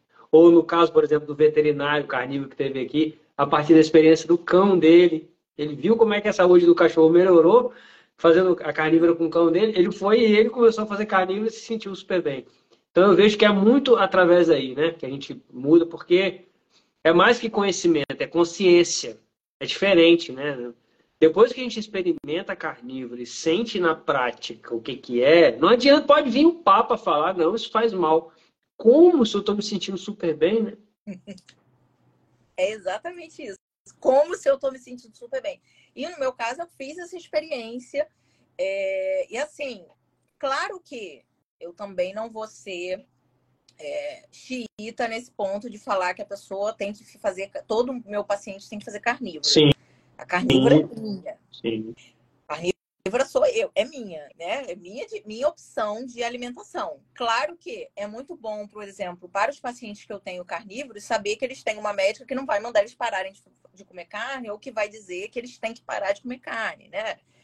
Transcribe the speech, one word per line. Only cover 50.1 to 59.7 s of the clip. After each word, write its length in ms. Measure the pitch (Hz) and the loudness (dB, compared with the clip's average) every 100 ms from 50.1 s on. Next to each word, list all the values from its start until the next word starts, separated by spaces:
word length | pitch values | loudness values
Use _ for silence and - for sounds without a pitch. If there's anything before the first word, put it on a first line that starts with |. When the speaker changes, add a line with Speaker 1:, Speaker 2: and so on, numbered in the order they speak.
| - | -20
Speaker 2:
A 100 | - | -6
carnívora 500 | - - 370 240 285 | -4 2 4 6 4
Speaker 1:
Sim. 60 | |
Speaker 2:
é 180 | - 220 | 2 -8
minha. 380 | 214 190 - - _ | -12 -12 -14 -20 _
Speaker 1:
Sim. 420 | - 117 110 110 123 _ _ _ _ - | -10 -8 -8 -10 -16 _ _ _ _ -14
Speaker 2:
Carnívora 760 | 151 175 - _ _ 190 233 | -10 -8 -8 _ _ -8 -4
sou 220 | 294 - 587 | -4 0 0
eu, 240 | 220 202 | -2 -4
é 100 | - | -4
minha, 440 | 294 294 208 160 147 - | -4 -6 -14 -16 -18 -14
né? 340 | 170 254 247 | -10 -8 -10
É 40 | |
minha, 320 | 180 175 226 427 | -16 -16 -16 -14
de, 160 | 427 | -16
minha 240 | 214 220 285 | -14 -6 -6
opção 560 | - _ - 214 214 | -6 _ -8 -8 -8
de 180 | 254 233 | -12 -10
alimentação. 760 | 233 240 247 247 - 349 190 147 _ | -10 -10 -14 -16 -16 -12 -12 -14 _
Claro 420 | - 233 226 302 339 | -8 -4 -2 -4 -10
que 320 | - 220 - | -16 -16 -16
é 120 | - 208 | -14 -14
muito 300 | 220 285 349 | -14 -18 -14
bom, 300 | 220 214 208 | -12 -12 -14
por 160 | 214 | -18
exemplo, 460 | 202 190 180 180 180 | -18 -12 -12 -12 -10
para 220 | 196 226 | -4 -4
os 100 | 285 | -6
pacientes 440 | 247 | -12